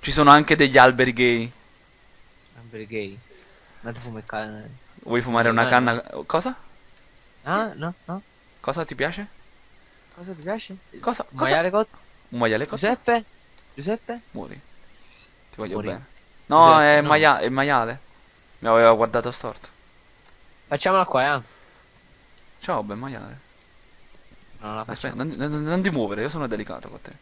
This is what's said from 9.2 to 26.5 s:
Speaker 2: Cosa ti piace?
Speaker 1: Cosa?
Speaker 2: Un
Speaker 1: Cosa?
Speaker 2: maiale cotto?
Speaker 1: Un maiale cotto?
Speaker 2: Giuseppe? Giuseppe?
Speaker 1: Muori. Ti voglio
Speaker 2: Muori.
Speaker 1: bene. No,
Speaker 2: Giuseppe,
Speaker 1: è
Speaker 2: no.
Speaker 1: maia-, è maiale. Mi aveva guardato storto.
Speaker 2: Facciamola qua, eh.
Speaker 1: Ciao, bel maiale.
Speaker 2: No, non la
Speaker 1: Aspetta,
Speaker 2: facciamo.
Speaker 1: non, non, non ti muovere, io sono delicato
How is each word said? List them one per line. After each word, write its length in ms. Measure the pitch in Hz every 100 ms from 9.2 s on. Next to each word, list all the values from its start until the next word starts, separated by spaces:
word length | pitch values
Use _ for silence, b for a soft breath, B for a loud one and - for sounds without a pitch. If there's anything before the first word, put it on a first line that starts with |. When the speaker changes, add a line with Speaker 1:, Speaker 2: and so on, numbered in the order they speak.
| 208 - - _ - - _ _ _
Speaker 2:
Cosa 180 | - 180
ti 100 | 175
piace? 340 | 156 220 - 190 _ -
Speaker 1:
Cosa? 240 | - 240 -
Speaker 2:
Un 80 | 131
Speaker 1:
Cosa? 120 | -
Speaker 2:
maiale 200 | 147 175
cotto? 260 | 196 220 - - _ _
Speaker 1:
Un 80 | 120
maiale 280 | 117 107 143
cotto? 140 | 175
Speaker 2:
Giuseppe? 440 | 202 247 - 233 220 _ _ - _
Giuseppe? 460 | - 151 226 - 240 -
Speaker 1:
Muori. 220 | - 90
Ti 1000 | - - - - - - - - _ _ -
voglio 160 | 104
Speaker 2:
Muori. 120 | 101 104
Speaker 1:
bene. 160 | 90 135 - _ - -
No, 200 | 151 165
Speaker 2:
Giuseppe, 300 | 160 147 147
Speaker 1:
è 20 |
Speaker 2:
no. 80 | 147
Speaker 1:
maia-, 300 | 151 156 127
è 80 | 101
maiale. 500 | 131 143 135 113 127 - - _ _ _ -
Mi 100 | 117
aveva 240 | 113 117
guardato 380 | 110 113 117 120
storto. 380 | - 120 - - _ _ _ _ _ - - - _ _
Speaker 2:
Facciamola 380 | 143 190 190
qua, 320 | 180 131 139 143
eh. 40 | 113 b b b b _ _ _ _ - - -
Speaker 1:
Ciao, 220 | - 151
bel 140 | 104 104
maiale. 420 | 135 117 104 127 _ _ _ _ _ - - - - - - -
Speaker 2:
No, 60 | 107
non 60 | 107
la 40 |
Speaker 1:
Aspetta, 320 | 110 110 131 117
Speaker 2:
facciamo. 180 | 143 139
Speaker 1:
non, 140 | 143
non, 120 | 151
non 180 | 151 175
ti 80 | 190
muovere, 320 | 151 104 101
io 60 | 127
sono 180 | 156
delicato 420 | 135